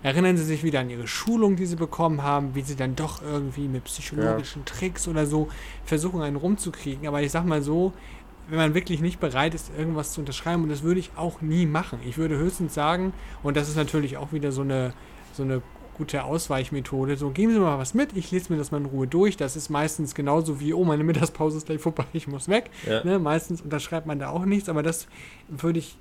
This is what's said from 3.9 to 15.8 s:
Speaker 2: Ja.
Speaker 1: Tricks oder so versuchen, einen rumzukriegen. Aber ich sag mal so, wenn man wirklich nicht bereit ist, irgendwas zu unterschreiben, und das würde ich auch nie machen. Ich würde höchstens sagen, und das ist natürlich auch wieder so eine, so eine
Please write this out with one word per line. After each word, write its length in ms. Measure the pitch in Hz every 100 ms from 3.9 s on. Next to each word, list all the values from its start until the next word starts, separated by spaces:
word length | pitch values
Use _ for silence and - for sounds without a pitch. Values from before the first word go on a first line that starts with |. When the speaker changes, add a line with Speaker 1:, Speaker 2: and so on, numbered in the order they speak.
| - - 147 110 110 131 147
Speaker 2:
Ja. 80 | 135
Speaker 1:
Tricks 360 | - 185 175 175
oder 180 | 156 147
so 220 | 156 151 - - -
versuchen, 380 | - 156 175 180
einen 140 | 147 143
rumzukriegen. 720 | 165 208 180 - 147 135 151
Aber 140 | 143
ich 100 | 143
sag 120 | 165
mal 160 | 175 151
so, 320 | 143 160 180 - - - - - -
wenn 100 | 156
man 160 | 156
wirklich 260 | 165 180 160
nicht 180 | 165 -
bereit 340 | 165 127 156
ist, 180 | 160 - 151
irgendwas 360 | 160 156 143
zu 80 | -
unterschreiben, 420 | 139 131 165 170
und 60 | 156
das 160 | 147
würde 160 | 160 185
ich 100 | 170 -
auch 240 | 165 -
nie 260 | 156 165 165
machen. 320 | 156 185 120 123
Ich 120 | 139
würde 200 | 160 143
höchstens 360 | 170 - 160
sagen, 380 | - 151 180 185 - - -
und 140 | 143 143
das 120 | 147
ist 80 | 151
natürlich 400 | 143 156 143 139
auch 140 | 143
wieder 200 | 156 143
so 100 | 131
eine, 300 | 139 131 127 - - - -
so 100 | -
eine 180 | 135 131 - -